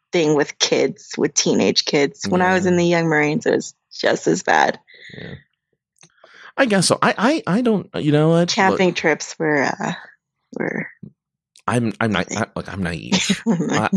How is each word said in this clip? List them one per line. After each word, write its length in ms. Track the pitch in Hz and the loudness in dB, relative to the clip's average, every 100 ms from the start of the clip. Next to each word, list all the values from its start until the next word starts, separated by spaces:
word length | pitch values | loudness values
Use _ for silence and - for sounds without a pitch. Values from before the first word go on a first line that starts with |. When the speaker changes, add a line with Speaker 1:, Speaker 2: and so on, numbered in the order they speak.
| _ | _
Speaker 1:
anything 220 | 180 151 151 | 0 2 2
with 220 | 147 - | 0 -2
kids, 540 | - 143 135 - - - | -2 0 0 -4 -12 -4
with 160 | 156 | -2
teenage 500 | - - 110 113 - | -2 0 2 2 0
kids. 420 | - 156 139 - - | 0 0 0 -4 -2
When 120 | 180 | 0
I 120 | 185 | 2
was 100 | 185 185 | 2 2
in 80 | |
Speaker 2:
Yeah. 40 | 175 | 2
Speaker 1:
the 80 | 175 | 2
Young 200 | 170 165 | 2 2
Marines, 380 | 151 147 156 - | 2 0 0 0
it 80 | |
was 200 | - - _ _ | -2 -4 _ _
just 340 | - - - - | -4 -2 0 0
as 160 | 170 | -2
bad. 360 | - 80 69 - _ - - - | 2 2 2 0 _ -20 -20 -16
Speaker 2:
Yeah. 180 | - - _ _ _ _ _ _ - _ - - - - | -16 -16 _ _ _ _ _ _ -20 _ -20 -20 -16 -2
I 80 | 262 | 2
guess 200 | 196 - | 4 4
so. 120 | - | 2
I, 400 | 202 - 214 320 - | 2 2 2 0 0
I, 120 | 190 | 0
I 20 | |
don't, 280 | 254 208 - | 2 0 -2
you 180 | - 151 | -2 2
know 180 | 147 156 | 4 4
what? 100 | 165 | 4
Look, 80 | 175 | 2
Speaker 1:
Camping 440 | - 190 190 190 | 2 2 4 2
trips 440 | 160 170 151 - - | 2 0 0 -4 -6
were, 240 | 160 147 | -2 0
uh, 280 | 127 - 165 175 - _ _ _ _ - | 0 -2 -6 -8 -14 _ _ _ _ -8
were 300 | - - - - - _ _ _ _ _ - | -6 -6 -10 -16 -20 _ _ _ _ _ -4
Speaker 2:
I'm, 240 | 120 113 - | -2 -2 -2
I'm 100 | 113 | -2
not, 220 | 92 - - | 0 -2 -4
I, 100 | 113 - | -6 -6
look, 140 | 80 | -10
I'm 100 | 92 | -6
naive. 600 | 87 - - 185 - 190 | -6 -6 -4 -2 -2 -4
Speaker 1:
<laughs> 20 | - | -2
Speaker 2:
I, 420 | 175 180 - 107 | -4 -2 -2 0